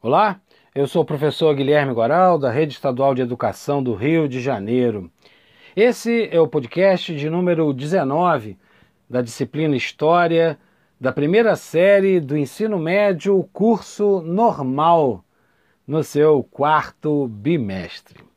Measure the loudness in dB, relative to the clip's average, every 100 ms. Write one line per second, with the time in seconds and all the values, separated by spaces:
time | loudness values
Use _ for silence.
0 | 0 2 2 -2 _ _ _ -4 -2 0
1 | -2 -2 -2 0 0 2 2 2 2 0
2 | 0 4 4 2 0 -2 -4 -4 -6 0
3 | 0 0 -4 -2 -4 -4 -4 -2 -2 -2
4 | 0 0 0 -4 -4 -4 -2 0 0 -2
5 | -10 _ _ _ _ _ -12 0 0 0
6 | -2 -2 0 2 2 0 -4 0 2 2
7 | -2 -6 -4 -2 0 0 0 -2 -2 -2
8 | 0 0 0 0 -4 -18 _ _ _ _
9 | _ -6 -6 -6 -8 -4 -2 -2 -4 -2
10 | 2 4 4 2 0 -2 _ _ _ _
11 | -4 -2 0 2 2 0 -2 2 4 4
12 | 4 0 0 -4 -4 -4 -4 -2 -2 0
13 | 0 0 0 0 -2 0 2 2 -4 -2
14 | 0 0 -2 0 0 0 -4 0 4 4
15 | 2 -2 _ _ _ _ _ _ -6 -4
16 | -2 2 4 4 0 -4 0 2 0 _
17 | -4 -2 -4 -6 -2 -2 -2 -6 -10 -14
18 | _ -20 -20